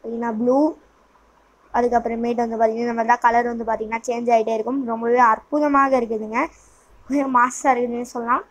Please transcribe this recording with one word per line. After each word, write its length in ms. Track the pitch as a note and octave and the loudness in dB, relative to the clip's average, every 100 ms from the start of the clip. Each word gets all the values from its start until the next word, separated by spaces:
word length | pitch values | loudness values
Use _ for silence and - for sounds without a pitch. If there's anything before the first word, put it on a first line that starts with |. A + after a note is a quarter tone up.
பாத்தீங்கன்னா 300 | A3+ A3+ A#3+ A3 | -8 -6 -4 -2
blue, 180 | A#3+ C4 D#4 - _ _ _ _ _ _ _ _ _ A#3 | 2 4 2 -2 _ _ _ _ _ _ _ _ _ -2
அதுக்கப்புறமேட்டு 680 | A#3+ A#3 A#3 A3+ A#3 A#3+ A#3 | 0 0 -2 -4 -2 -2 -2
வந்து 140 | A3 | 0
பாத்தீங்கன்னா 260 | A3+ A3 A#3+ | 0 0 -4
இந்த 100 | A#3 | -2
மாதிரி 140 | A3+ | 0
தான் 120 | A#3+ A#3 | 2 4
color 240 | A#3 A#3+ | 2 0
வந்து 180 | A#3 A3+ | -4 -4
பாத்தீங்கன்னா 300 | A3 A3 A3+ A#3+ | -4 -4 -8 -6
சேஞ்ச் 220 | A#3+ A#3+ A#3 | -4 2 2
ஆயிட்டே 200 | A3 A3+ | 2 -2
இருக்கும். 220 | A3 C4+ A#3+ | -2 -4 -4
ரொம்பவே 280 | A3+ A#3 B3 A#3+ | -4 0 4 4
அற்புதமாக 640 | A3 - D4 D4 C#4 C4+ C4 | 2 -2 0 2 2 4 2
இருக்குதுங்க, 400 | A#3 A3 G#3+ A3+ D#4+ _ _ _ _ _ - C#4 C#4 B3 | 0 -6 -4 -4 -4 _ _ _ _ _ -4 -2 2 2
மாஸா 340 | B3 - C#4+ | 2 0 0
இருக்குதுன்னு 400 | B3 A#3+ A#3+ A#3+ B3 | 2 0 -4 -8 -8
சொல்லலாம். 300 | A#3 C4 G#4+ | -2 -2 -4